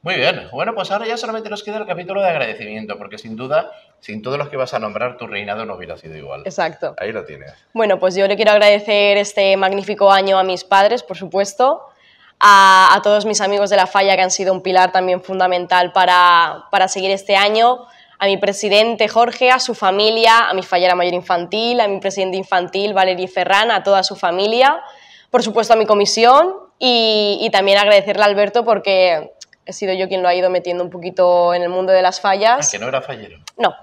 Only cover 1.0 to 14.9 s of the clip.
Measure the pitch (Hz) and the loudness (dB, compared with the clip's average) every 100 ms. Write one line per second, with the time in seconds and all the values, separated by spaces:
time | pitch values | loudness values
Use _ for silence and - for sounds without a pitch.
1 | 226 233 247 220 214 202 208 214 208 170 | -6 -8 -8 -10 -10 -14 -10 -12 -8 -10
2 | 180 196 190 160 117 107 107 107 107 101 | -6 -4 -2 -2 -6 -8 -12 -14 -12 -12
3 | 101 107 113 110 131 151 - - _ _ | -14 -18 -16 -14 -4 -4 -4 -14 _ _
4 | - 107 113 143 143 139 131 127 110 104 | -16 -12 -8 -8 -8 -6 -6 -6 -8 -6
5 | 123 123 110 101 104 104 107 92 85 87 | -8 -8 -12 -10 -8 -8 -10 -12 -14 -16
6 | 80 78 69 67 - 180 165 160 156 - | -16 -18 -16 -14 -12 -6 -6 -6 -12 -10
7 | 101 110 85 71 69 _ _ 220 214 185 | -10 -10 -14 -20 -20 _ _ -4 -2 0
8 | 185 180 196 202 214 208 208 208 208 208 | -2 0 -2 2 2 4 6 4 2 0
9 | 202 202 202 - 196 190 190 196 196 208 | 2 2 0 0 2 2 0 -2 -6 0
10 | 196 196 196 190 185 180 - 196 202 233 | 4 4 4 0 0 -4 0 2 2 0
11 | - 180 190 175 202 - 254 320 - _ | -6 -14 -6 -4 -4 0 0 0 -8 _
12 | _ _ _ _ 208 196 196 190 190 196 | _ _ _ _ 6 8 8 8 6 4
13 | 208 208 208 208 196 202 202 202 185 202 | 4 0 0 -2 -2 0 2 2 2 2
14 | 196 190 185 185 190 185 185 185 185 | 2 2 0 0 -2 -2 0 2 2